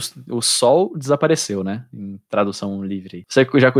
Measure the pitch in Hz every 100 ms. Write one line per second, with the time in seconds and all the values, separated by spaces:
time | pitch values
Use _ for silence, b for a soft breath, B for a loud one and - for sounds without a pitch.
0 | - - 127 120 - - - 156 202 160
1 | 131 143 156 160 - 98 95 110 - 117
2 | 98 95 - 104 101 98 101 98 98 98
3 | 92 90 - 135 131 139 131